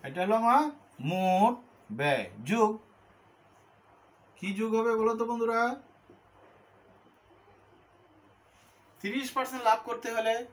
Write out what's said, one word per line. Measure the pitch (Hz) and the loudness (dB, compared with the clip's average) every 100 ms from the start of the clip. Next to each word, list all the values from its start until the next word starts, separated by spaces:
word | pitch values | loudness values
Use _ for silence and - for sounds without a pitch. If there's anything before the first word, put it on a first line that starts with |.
এটা | 135 143 | -10 -4
হলো | 185 | 0
আমার | 226 233 269 302 - - - | 2 4 4 2 -6 -20 -8
মোট | 143 185 185 185 220 247 - - - | -4 0 2 4 4 2 -12 -20 -14
ব্যয় | 110 143 131 87 107 | -4 0 0 -4 -12
যোগ, | 123 226 208 220 - _ _ _ _ _ _ _ _ _ _ _ _ _ _ - | -2 2 2 0 -12 _ _ _ _ _ _ _ _ _ _ _ _ _ _ -12
কি | 185 | -8
যোগ | 196 220 | -4 0
হবে | 220 226 | 0 2
বলো | 220 220 | 2 0
তো | 220 | 0
বন্ধুরা? | 226 233 226 226 240 269 - _ _ - _ _ - - _ _ _ - _ _ _ - _ - _ - _ _ _ _ _ _ _ _ _ _ _ _ | -4 -2 0 0 0 -2 -14 _ _ -20 _ _ -20 -20 _ _ _ -20 _ _ _ -20 _ -20 _ -20 _ _ _ _ _ _ _ _ _ _ _ _
তিরিশ | 196 254 254 | -6 -6 -4
পার্সেন্ট | 269 254 262 | -4 -4 0
লাভ | 233 220 | 2 2
করতে | 240 233 233 | 0 -8 -4
হলে | 226 220 226 247 | -2 0 -2 -4